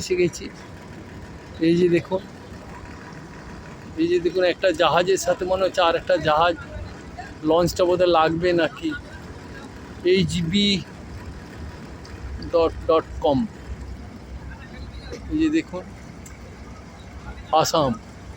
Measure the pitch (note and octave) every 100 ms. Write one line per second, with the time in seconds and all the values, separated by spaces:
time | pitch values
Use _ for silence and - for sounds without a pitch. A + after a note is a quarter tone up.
0 | - F3+ F3 - - - - - - -
1 | - - - - - - E3 F3 F3+ E3+
2 | - F#3+ - - - - - - - -
3 | - - - - - - - - - -
4 | E3+ F3+ E3+ F3+ F3+ E3 F#3+ D#3+ D#3+ E3
5 | F#3 F#3 F3+ F3 F#3 F#3 F#3 F#3+ E3+ E3
6 | - F3 D#3 D3+ F3 E3+ - - - -
7 | - - - - D#3 E3 F3 - F3 F3+
8 | F3+ E3 D#3+ E3 F3+ E3+ D3+ - D#3+ -
9 | - - - - - - - - - -
10 | F3+ F#3+ D#3 F3 E3 G3+ G3+ F#3 - -
11 | - - - - - - - - - -
12 | - - - - D3+ E3+ D#3+ - - D#3+
13 | - - D#3 C3+ A#2 - - - - -
14 | - - - - - - - - - -
15 | - - - D#3 D#3 D#3+ - F3+ F3+ -
16 | - - - - - - - - - -
17 | - - - - - D#3 D3 E3 C3+ A2+
18 | - - -